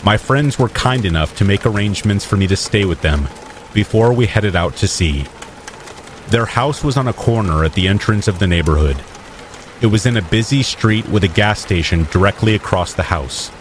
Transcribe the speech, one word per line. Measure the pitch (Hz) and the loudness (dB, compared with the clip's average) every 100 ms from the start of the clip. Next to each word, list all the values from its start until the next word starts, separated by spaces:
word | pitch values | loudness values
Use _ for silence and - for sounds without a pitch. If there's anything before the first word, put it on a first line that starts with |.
My | 101 107 | 2 0
friends | - 135 147 - | 2 2 2 2
were | 123 | -2
kind | - 127 127 | 0 -2 0
enough | 98 80 76 - | 0 0 0 0
to | 98 | 2
make | 101 117 | 2 0
arrangements | 104 104 95 107 101 | 0 -2 0 0 0
for | - 101 | 0 0
me | 95 | 2
to | 95 | 0
stay | - 107 98 | 0 0 0
with | 82 | 0
them | 80 73 71 - - - - | 0 0 -2 -8 -18 -20 -4
before | 107 104 110 117 | -2 0 2 4
we | 123 117 | 4 2
headed | - 104 90 | 2 0 0
out | 87 - | -2 0
to | 98 | -2
sea. | - 85 71 71 - - - - - - - - - - | 0 -2 -2 -6 -12 -18 -18 -20 -20 -20 -18 -20 -18 -2
Their | 117 113 | -2 0
house | - 135 143 | 0 -2 -2
was | 151 135 | -2 0
on | 127 | -2
a | |
corner | 107 - 117 101 78 80 | -2 0 0 2 2 2
at | |
the | - 92 | 0 2
entrance | 101 - 107 101 | 2 2 0 0
of | 90 | 0
the | 95 | 2
neighborhood. | 85 80 76 76 67 - - - - - - - - | 2 2 2 2 0 -8 -18 -20 -20 -20 -20 -20 -2
It | 113 | 2
was | 107 127 | 2 2
in | 117 | 0
a | |
busy | 85 110 113 139 | 0 -2 2 0
street | 131 - 110 110 113 | 0 0 2 2 0
with | 104 | 0
a | 92 | 2
gas | 82 104 104 | 2 2 0
station | - 90 80 85 78 | 0 -2 0 0 2
directly | 90 98 - 110 | 2 2 2 2
across | 107 - 95 87 | 0 0 -2 -2
the | - | -4
house. | 90 85 64 - - - | -2 -2 -4 -8 -10 -14